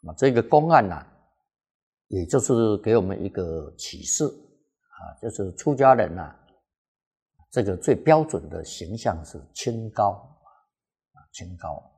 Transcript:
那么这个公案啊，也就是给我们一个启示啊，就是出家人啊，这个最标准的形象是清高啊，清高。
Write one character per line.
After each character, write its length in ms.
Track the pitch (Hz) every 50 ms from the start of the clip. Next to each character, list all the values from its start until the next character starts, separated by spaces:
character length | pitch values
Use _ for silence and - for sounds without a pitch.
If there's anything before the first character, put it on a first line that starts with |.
那 60 | -
么 60 | 82 82
这 160 | - 131 139
个 120 | 127 117 113
公 260 | - - 151 151 165
案 180 | 165 139 110 95
啊， 160 | 85 76 - _ _ _ _ _ _ _ _ _ _ _ _ _ _ _ _ _ _ _ _ _ -
也 100 | 95 87
就 120 | 82 - 135
是 380 | - - 131 113 113 110 104
给 180 | 98 - 107 110
我 60 | 117
们 240 | 90 95 98 - 87
一 40 | 98
个 440 | - - 92 82 80 80 76 76 -
启 280 | - - - - 80 80
示 200 | - - - 151
啊， 920 | 143 - - - _ _ _ _ _ _ _ _ _ _ - 92 - - _
就 120 | - 113
是 200 | - - 101 92 90
出 180 | - - 156 143
家 220 | 123 135 131 131
人 200 | 120 101 80 82
啊， 300 | 92 82 73 - _ _ _ _ _ _ _ _ _ _ _ _ _ _ _ _ _ _ _ _ _ _ _
这 140 | - 123 107
个 120 | 101 92
最 200 | 90 - - 123
标 280 | 104 - 160 156 156 156
准 240 | 156 - 92 80 78
的 140 | 85 90 85
形 320 | - - - 87 80 107
象 300 | 113 - 117 90 82 78
是 180 | - - 71 67 _
清 380 | _ - - 127 113 113 113 110
高 220 | - - 107 101 98 101 - - _ _ _ _ _ _ _ _ _ _ _ _ _ _ _ _ _
啊， 40 | 71 _ _
清 260 | _ - 95 90 92
高。 260 | 82 - 82 73 - - - _